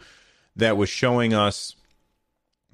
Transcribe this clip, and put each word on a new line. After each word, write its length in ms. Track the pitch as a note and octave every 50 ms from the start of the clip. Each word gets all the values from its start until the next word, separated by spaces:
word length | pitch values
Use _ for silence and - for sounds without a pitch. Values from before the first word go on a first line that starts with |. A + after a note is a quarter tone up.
| - - - - _ _ _ _ _ _ _
that 220 | G2 A2+ A2+ G#2+
was 140 | G2+ G2+ F#2
showing 420 | - - C#3 B2 B2 B2 A#2+ A2+ A2
us 440 | G#2+ G#2 G2+ G2 - - - - _ _ _ _ _ _ _ _ _ _ _ _ _ _ _ _ _ _ _